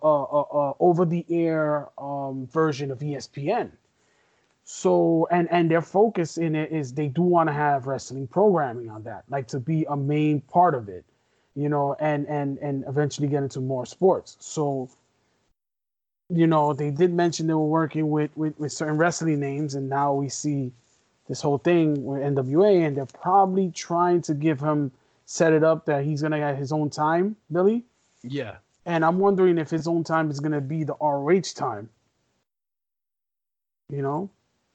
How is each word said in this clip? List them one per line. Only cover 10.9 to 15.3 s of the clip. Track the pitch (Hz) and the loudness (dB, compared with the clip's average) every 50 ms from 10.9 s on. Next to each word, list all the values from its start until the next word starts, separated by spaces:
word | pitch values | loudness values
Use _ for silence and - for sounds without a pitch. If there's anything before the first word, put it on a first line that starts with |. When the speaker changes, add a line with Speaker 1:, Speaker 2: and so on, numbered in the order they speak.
| 92 87 - _ _ _ _ _ _ _ _ _ _ | -12 -14 -16 _ _ _ _ _ _ _ _ _ _
Speaker 1:
you | 139 143 147 | -4 -2 -2
know, | 147 147 143 143 139 - | 0 0 0 -2 -2 -2
and, | 151 151 147 143 143 143 | -2 -2 -2 -2 -2 -4
and, | 151 147 143 139 139 135 | -4 -4 -4 -4 -6 -6
and | 151 147 139 135 131 143 | -6 -6 -6 -6 -6 -4
eventually | 131 147 147 139 - - 147 143 | -2 -2 -2 -2 -2 -4 -2 -2
get | 147 143 | 0 -2
into | 139 131 - 143 | -2 -4 -6 -6
more | 131 131 131 127 120 - | -6 -4 -4 -6 -6 -10
sports. | - - 180 190 170 101 - - - _ | -6 2 2 2 2 2 -2 -10 -20 _
So, | - - - 160 151 143 139 135 127 127 _ _ _ _ _ _ _ _ | -18 -10 -4 -2 -2 -2 -2 -4 -6 -10 _ _ _ _ _ _ _ _